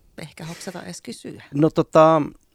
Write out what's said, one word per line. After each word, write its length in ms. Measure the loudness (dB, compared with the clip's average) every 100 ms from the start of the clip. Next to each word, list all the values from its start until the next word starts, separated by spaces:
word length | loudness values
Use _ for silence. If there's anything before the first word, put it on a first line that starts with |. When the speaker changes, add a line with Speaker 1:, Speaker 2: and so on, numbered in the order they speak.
| _ -20
Speaker 1:
ehkä 260 | -20 -16
hoksata 380 | -18 -16 -16 -16
edes 200 | -16 -18
kysyä? 400 | -16 -18 -18 -20 -10
Speaker 2:
No 160 | 0 0
tota, 520 | 0 2 4 6 4 -2 -10 _